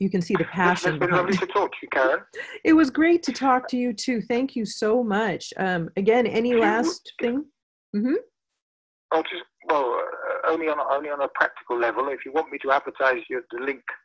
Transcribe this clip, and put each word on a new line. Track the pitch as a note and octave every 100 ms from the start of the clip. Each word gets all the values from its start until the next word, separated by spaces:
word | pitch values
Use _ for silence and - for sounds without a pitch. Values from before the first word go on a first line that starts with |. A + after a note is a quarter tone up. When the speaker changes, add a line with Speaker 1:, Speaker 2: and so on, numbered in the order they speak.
Speaker 1:
You | G3
can | F#3+
see | E3+
the | F#3
Speaker 2:
It's, | E3
Speaker 1:
passion | E3+ F3+ F3+ F3+ D#3
Speaker 2:
it's |
been | F3
lovely | F3+ F3+
Speaker 1:
behind | F#3+ F#3
Speaker 2:
to |
talk | G3+ F3
to | -
you, | -
Karen. | - C3 D#3+ - -
Speaker 1:
<laughs> | - -
It | -
was | D#4+ D4
great | C4+ D#4+ E4+
to | E4
talk | C4 C4+ B3+ B3+
to | B3
you | B3
too. | - - A#3+
Thank | G#3 A#3+ C4+ -
you | G#3
so | - G#3+ A#3
much. | A#3 G3 A3 E3 - -
Um, | F#3+ F3+ D#3+ -
again, | G3+ A#3 A3
any | G#3+ A#3+
Speaker 2:
Do | A#3+
you |
Speaker 1:
last | G#3+ A3 D#4+ - - -
thing? | A#3+ B3+ D4+ _ _ _ _
Mm-hmm. | G#3 A#3 F4+ B4+ _ _ _ _ _ _ _ -
Speaker 2:
I'll | D#3+
just, | D#3+ - - _ -
well, | D3+ B2+
uh, | F2+ - - - - -
only | D#3+ D#3+
on, | D3
only | B2+ C#3 D3
on | C#3+
a | C3+
practical | - - - - A#2+
level. | A#2 A2 C#3
If | C3+
you | -
want | C#3+ D#3+
me | C#3
to | C#3
advertise | C#3 C#3 - C3+ B2 A2
your, | B2+ A#2+
the | A#2+
link | C3+ C3 - -